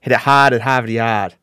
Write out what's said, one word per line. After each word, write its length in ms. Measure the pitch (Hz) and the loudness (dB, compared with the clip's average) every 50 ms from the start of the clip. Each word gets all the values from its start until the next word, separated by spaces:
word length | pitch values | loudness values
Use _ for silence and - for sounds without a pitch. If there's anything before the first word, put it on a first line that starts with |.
hit 120 | _ - 123 | _ 0 -2
it 60 | 110 | 0
hard 340 | - 135 139 139 139 139 127 | 2 2 2 4 4 4 2
at 80 | 117 | 0
Harvard 280 | 110 131 135 127 120 113 | -2 -2 -2 -2 -2 -4
Yard. 460 | 113 113 113 113 113 104 98 92 - _ | -4 -4 -2 -2 -2 -2 -4 -6 -10 _